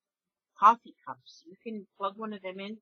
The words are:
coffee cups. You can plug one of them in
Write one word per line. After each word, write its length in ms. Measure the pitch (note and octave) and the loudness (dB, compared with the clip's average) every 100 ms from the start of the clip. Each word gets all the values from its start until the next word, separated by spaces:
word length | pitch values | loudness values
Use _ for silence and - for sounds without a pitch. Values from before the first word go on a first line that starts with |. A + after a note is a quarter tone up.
| _ _ _ _ _ - | _ _ _ _ _ 6
coffee 360 | G#3 A#3 - - - | 8 8 2 -20 -16
cups. 380 | B2+ - - E4 | -16 -16 -20 -20
You 100 | F#3+ | -16
can 220 | A#3 A3 G3 - | -10 -10 -12 -6
plug 160 | G3 G3 | -6 -6
one 160 | A3 | -10
of 100 | G#3 | -8
them 180 | F#3+ F#3+ | -10 -8
in 160 | G3+ A3 | -10 -12